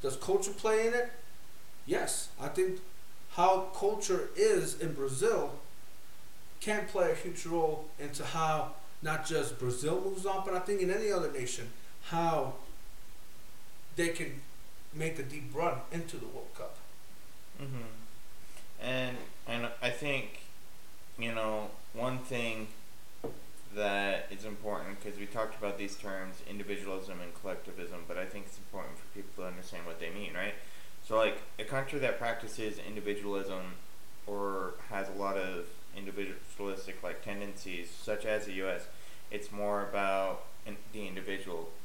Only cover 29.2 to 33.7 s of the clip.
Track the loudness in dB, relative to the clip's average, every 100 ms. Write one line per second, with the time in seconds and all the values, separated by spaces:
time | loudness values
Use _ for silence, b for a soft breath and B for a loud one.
29.2 | -2 0 -2 -2 -2 -2 -2 -2 -2 -2
30.2 | -2 0 0 -2 B B B B 2 6
31.2 | 6 4 -2 -2 0 0 0 2 2 2
32.2 | 0 0 -2 -2 -2 -2 -2 -2 0 0
33.2 | 2 0 0 -2 -2